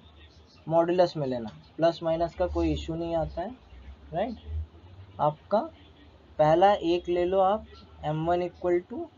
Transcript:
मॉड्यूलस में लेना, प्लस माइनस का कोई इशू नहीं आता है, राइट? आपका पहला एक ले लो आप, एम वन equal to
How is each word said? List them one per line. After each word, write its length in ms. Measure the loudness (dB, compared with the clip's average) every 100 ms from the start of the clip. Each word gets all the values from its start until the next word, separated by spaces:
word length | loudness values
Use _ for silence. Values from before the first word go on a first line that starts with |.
| -20 -20 -20 -20 -20 -16 0
मॉड्यूलस 480 | 2 4 4 2 2
में 80 | -4
लेना, 220 | -4 -6 -14 -16 0
प्लस 220 | 0 2
माइनस 320 | -2 0 -2 -2
का 120 | -2
कोई 240 | 0 0
इशू 220 | -2 -4 -6
नहीं 200 | -4 -4
आता 260 | -4 -6
है, 140 | -10 -12 -20 -20 -20 -20 -8
राइट? 220 | -4 -4 -6 -8 -8 -8 -14 -20 -20 -16 -2
आपका 400 | -2 -2 -2 -2 -2 -10 -20 -20 -20 -20 -8 2
पहला 320 | 4 6 6
एक 340 | 4 0 -2 0
ले 140 | 0 2
लो 140 | 2
आप, 260 | 2 0 -6 -20 -20 -10 -6
एम 200 | -2 0
वन 140 | 0
equal 360 | -2 -4 0 0 -2
to 100 | -10 -12